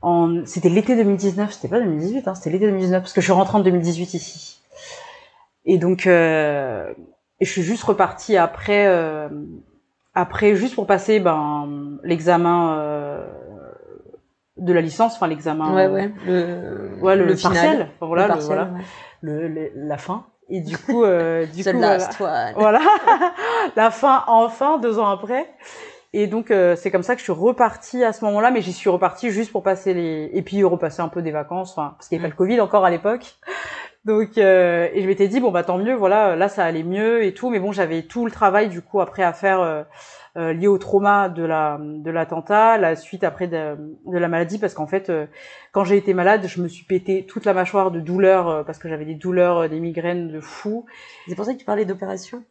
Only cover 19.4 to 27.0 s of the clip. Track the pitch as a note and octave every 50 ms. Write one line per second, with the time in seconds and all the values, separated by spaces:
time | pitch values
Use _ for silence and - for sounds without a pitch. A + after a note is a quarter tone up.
19.4 | E3 E3 D#3 D#3 D#3 D3 G#2 B2+ C#3+ D3+ D3 C#3+ - - F#3 A3+ - _ _ _
20.4 | _ _ - F#3+ E3 D3+ E3 D#3+ - - B3 A#3+ A#3 G3+ F#3 E3+ E3 E3 E3 E3
21.4 | E3 D#3 D#3 E3+ F#3+ F#3+ F#3 B3 A3+ G#3 G3 F#3 F#3 - - - G3+ E3+ D#3 C3
22.4 | A2+ A#2 A2+ - G#3+ G#3+ G#3 B3 D#4 F#4 G#4 G4+ G#4+ - A4 D#4+ E4+ F4 F4 -
23.4 | G#4 A#4 A#4 A#4 G#4+ D#4 - A3 A3 A3+ A3 A3+ - C#4+ C4 C4 - - A#3 A3+
24.4 | A3+ A#3 A#3 - C4+ C#4+ D#4 D4+ A3+ A#3+ A3 G#3+ A3+ G3+ G3 F#3+ G#3 G3+ B3 C4
25.4 | D#4+ - - _ - - - - - - - - _ _ - G#3 G#3 G3+ F#3 A3+
26.4 | A3+ - A#3 G3 F3+ F3 F3 E3+ - G3 F3+ F#3